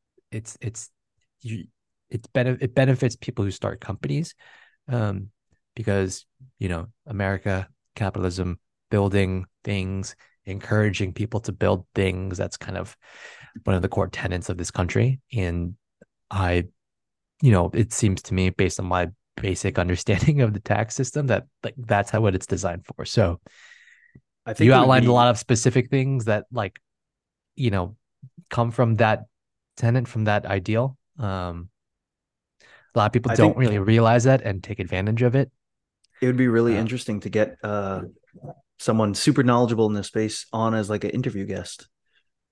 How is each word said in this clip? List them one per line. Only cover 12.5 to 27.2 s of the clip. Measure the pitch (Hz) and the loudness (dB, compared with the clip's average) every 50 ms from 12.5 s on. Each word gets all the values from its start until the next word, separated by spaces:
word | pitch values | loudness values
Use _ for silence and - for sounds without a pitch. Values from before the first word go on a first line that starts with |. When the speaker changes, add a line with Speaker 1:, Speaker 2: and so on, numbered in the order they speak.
| - | -8
Speaker 1:
kind | - - 92 95 92 | -12 -12 -10 -10 -10
of | 98 - - _ _ - - - - - - - - - - - - | -10 -12 -14 _ _ -20 -20 -20 -20 -20 -20 -20 -20 -20 -20 -8 -2
one | - 95 | -2 0
of | 90 | 0
the | 90 92 | 0 -2
core | - 101 92 90 | -2 -2 -2 -2
tenets | - - - 87 90 90 - - | -4 -6 -6 -4 -4 -4 -6 -6
of | 92 87 | -6 -6
this | 85 - | -8 -6
country. | - - 90 85 - 110 113 131 131 131 _ _ | -2 -2 -2 0 2 2 2 2 0 -2 _ _
And | - 107 92 87 85 87 87 87 - - _ _ _ _ - _ _ _ _ - | -6 -4 -2 -2 -2 -4 -4 -6 -8 -12 _ _ _ _ -20 _ _ _ _ -6
I, | 92 98 95 90 87 87 90 - _ _ _ _ _ _ _ _ _ _ _ _ _ - | -2 0 0 2 2 0 0 -4 _ _ _ _ _ _ _ _ _ _ _ _ _ 2
you | 151 127 | 4 6
know, | 107 90 85 82 - | 6 6 4 2 2
it | - 110 - | 0 0 0
seems | - - 120 101 95 - | 0 0 0 0 0 -2
to | - - 92 | -4 -4 -2
me, | 92 92 92 | 0 0 0
based | - - 95 87 - - | 2 0 0 0 0 -4
on | 95 | -4
my | 90 90 90 87 92 101 _ _ _ _ | -2 0 0 -2 -2 -6 _ _ _ _
basic | - - 95 90 - - 98 - 95 | -6 -4 -4 -4 -2 -2 -2 -2 0
<laughs> | 90 | 0
understanding | 90 90 - - - 101 87 - 160 147 143 | 0 -2 -2 0 0 0 2 2 2 4 4
of | 123 107 | 2 2
the | 104 - | 0 -2
tax | - - 104 107 110 - - | -2 0 0 0 0 -2 -4
system, | - 131 - - 147 143 127 | -4 -4 -4 -4 -2 0 0
that, | 104 95 - _ _ _ | 0 0 -2 _ _ _
like, | - 117 - | -12 -12 -12
that's | 131 117 113 107 101 101 - | -8 -2 0 0 0 0 0
how, | - 107 | 0 2
what | 110 101 95 | 2 2 2
it's | 92 - | 0 -2
designed | - 98 90 98 90 85 87 - | -4 -4 -4 -4 -4 -6 -6 -10
for. | - - - - | -14 -14 -12 -10
So | - - 120 101 87 85 - - - _ - - - - - _ - _ _ _ _ _ _ _ _ _ _ - | -2 2 2 2 2 0 -4 -10 -18 _ -20 -20 -20 -20 -20 _ -20 _ _ _ _ _ _ _ _ _ _ -12
Speaker 2:
I | 107 107 | -6 0
think | - 156 | 4 6
Speaker 1:
you | 123 | 8
Speaker 2:
it | 131 | 8
would | 127 | 8
Speaker 1:
outlined | 123 131 131 127 123 | 8 6 6 6 6
Speaker 2:
be | 123 | 6
Speaker 1:
a | |
lot | 120 123 120 123 | 6 6 6 6
of | 117 110 | 4 2
specific | - - 123 113 - 131 - 131 120 - | 0 0 0 2 2 2 2 2 2 2
things | 143 135 131 135 135 127 107 | 0 0 0 0 -2 -2 0
that, | 113 104 104 - - | 0 -2 -2 -2 -6
like, | 120 120 101 92 - - _ _ _ _ _ _ _ _ | -6 -6 -6 -6 -8 -14 _ _ _ _ _ _ _ _